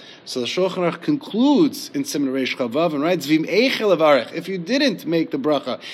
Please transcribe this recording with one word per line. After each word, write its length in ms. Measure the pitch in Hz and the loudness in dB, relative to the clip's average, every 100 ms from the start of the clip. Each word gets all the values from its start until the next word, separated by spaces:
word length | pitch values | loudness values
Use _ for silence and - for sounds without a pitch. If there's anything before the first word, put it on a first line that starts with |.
| - - - | -20 -20 -10
So 160 | 131 | -6
the 60 | 120 | -4
Shulchan 300 | - 185 175 | -2 -2 0
Aruch 260 | 175 - | -2 -2
concludes 880 | - 147 - 208 269 269 147 - - | -2 -2 -2 0 4 6 4 0 -8
in 100 | 147 | -6
Siman 300 | 135 151 139 | -4 -2 -2
Reish 240 | 135 127 - | -2 -4 -4
Chavav 360 | 123 131 175 | -4 0 0
and 80 | 151 | 0
writes, 260 | 156 180 139 | 0 -2 0
"V'im 200 | 160 165 | 0 2
eichel 480 | 175 262 - 214 170 | 2 2 2 2 4
avarech." 380 | 156 139 113 | 6 4 2
If 160 | - 170 | -8 -6
you 80 | 190 | -6
didn't 480 | 170 262 285 175 - | -2 0 0 0 -2
make 240 | 165 156 | 0 0
the 80 | 147 | -2
bracha 420 | 143 143 - 110 - | 0 0 -2 -8 -10